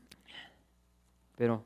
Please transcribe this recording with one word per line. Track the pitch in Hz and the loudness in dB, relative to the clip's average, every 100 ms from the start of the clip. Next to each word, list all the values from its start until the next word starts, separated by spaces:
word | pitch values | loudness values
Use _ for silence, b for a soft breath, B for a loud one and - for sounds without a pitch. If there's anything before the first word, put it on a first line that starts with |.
| - - - B B B B _ _ _ _ _ _ - | -18 -20 -20 B B B B _ _ _ _ _ _ 0
Pero | 117 110 | 2 2